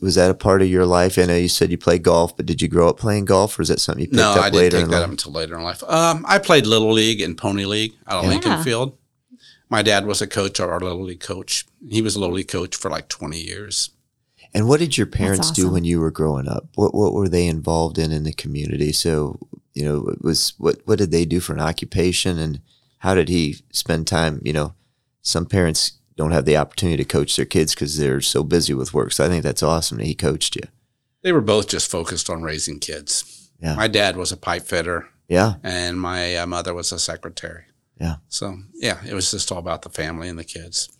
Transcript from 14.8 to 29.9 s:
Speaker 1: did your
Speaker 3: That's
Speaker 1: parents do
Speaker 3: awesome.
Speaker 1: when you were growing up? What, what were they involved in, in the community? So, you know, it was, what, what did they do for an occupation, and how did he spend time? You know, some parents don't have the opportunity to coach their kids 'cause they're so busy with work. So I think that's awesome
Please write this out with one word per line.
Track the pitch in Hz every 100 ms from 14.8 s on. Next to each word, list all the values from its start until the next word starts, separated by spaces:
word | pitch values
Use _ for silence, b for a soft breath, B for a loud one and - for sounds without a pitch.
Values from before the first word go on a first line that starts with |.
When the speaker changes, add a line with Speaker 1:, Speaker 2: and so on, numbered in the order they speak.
Speaker 1:
did | 165 127
your | 104
Speaker 3:
That's | -
Speaker 1:
parents | 98 98 87
do | 160
Speaker 3:
awesome. | 92
Speaker 1:
when | 82
you | 85 85
were | 80
growing | 78 78 71 67
up? | 62 -
What, | - 101
what | - 104
were | - 98
they | 87 87
involved | 80 73 82 82 78
in, | 80
in | 78
the | 76
community? | 76 73 71 73 71 73
So, | - 85 78 73 - - - _
you | -
know, | 73 73 50
it | 50
was, | - 78 - -
what, | 80 - -
what | 107
did | 95
they | 82 85
do | 87
for | -
an | 76
occupation, | 78 80 - - 87 87 95 85
and | 80 71 - _ _ _
how | 92
did | 95 82
he | 87 76 73 _
spend | - - 82 78
time? | 82 82 71
You | -
know, | 78 73 - _ _ _ _
some | - -
parents | 82 98 87 78 - - _ -
don't | 78
have | 82 69
the | 76
opportunity | 71 - 90 78
to | 64
coach | - 73 -
their |
kids | - - 78
'cause | - 73 76
they're | 71 67
so | - -
busy | 76 85 78
with | 69 65
work. | 73 -
So | -
I | 76
think | 87
that's | 73 60
awesome | 76 82 -